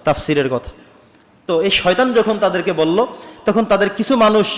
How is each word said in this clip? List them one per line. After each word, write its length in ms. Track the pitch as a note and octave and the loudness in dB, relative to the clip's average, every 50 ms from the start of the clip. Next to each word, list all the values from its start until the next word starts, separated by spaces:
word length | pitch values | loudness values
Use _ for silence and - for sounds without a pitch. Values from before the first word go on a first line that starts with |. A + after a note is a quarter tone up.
| _ | _
তাফসীরের 460 | - C#3+ - - - D#3 C#3+ C3+ C3 | 0 -2 -2 0 -2 0 0 0 0
কথা। 220 | B2+ A#2+ - - - - - - _ - _ _ _ _ _ _ _ _ _ - | -2 -4 -6 -10 -20 -20 -20 -20 _ -20 _ _ _ _ _ _ _ _ _ -4
তো 140 | F3 D#3+ | -2 0
এই 100 | F3 G3 | 0 0
শয়তান 420 | F#3+ - - F3+ F#3 - B3+ B3+ A#3+ | -2 0 0 0 2 2 0 2 2
যখন 240 | A#3+ G#3+ G#3+ A3 G3+ | 2 2 2 0 0
তাদেরকে 340 | - - F3 F3+ E3+ G3+ F3+ | 0 -2 -2 -2 -4 -4 -2
বলল, 320 | D#3+ D#3 D#3+ E3+ G3 A#3+ C4 - - - - - - - | 0 0 0 0 0 -2 -2 -4 -18 -20 -20 -20 -6 -4
তখন 200 | - G#3 A3+ A3+ | -2 0 0 0
তাদের 240 | - G#3 G3 G3+ G3+ | 0 2 0 0 -2
কিছু 260 | G3+ - A3 - C4+ | -2 -6 -2 0 2
মানুষ 320 | A#3+ A3 G#3+ G#3+ G#3+ G3+ - - | 4 4 4 4 2 0 0 -4